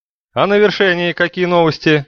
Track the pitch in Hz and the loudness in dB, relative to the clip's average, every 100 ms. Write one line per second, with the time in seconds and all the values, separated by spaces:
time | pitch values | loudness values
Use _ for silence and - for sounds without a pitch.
0 | _ _ _ 127 170 202 208 - 196 175 | _ _ _ -4 0 2 2 2 0 0
1 | 175 165 175 185 175 175 165 - - 151 | -2 -2 -4 -4 -2 0 0 0 0 0